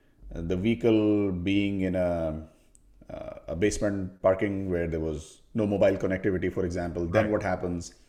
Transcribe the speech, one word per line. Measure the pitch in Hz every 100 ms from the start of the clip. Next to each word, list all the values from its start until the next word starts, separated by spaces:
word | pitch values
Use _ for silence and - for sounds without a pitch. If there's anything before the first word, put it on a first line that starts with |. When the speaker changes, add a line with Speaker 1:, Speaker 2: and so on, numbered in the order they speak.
| _ _ -
Speaker 1:
the | 82 85 92
vehicle | 110 113 117 110 104 104 101
being | 90 92 101 101 98
in | 92 92
a, | 90 85 80 78 76 _ _ - _ - -
uh, | - - - -
a | 82
basement | 104 - 104 98 92 -
parking | 95 95 104 98 95
where | 87 85
there | 80
was | 78 73 - - _
no | 113 104
mobile | 98 98 95
connectivity, | 92 95 107 92 90
for | 95 90
example, | 90 87 87 85
then | 104 107
Speaker 2:
Right. |
Speaker 1:
what | 104
happens? | 98 90 90 87 - -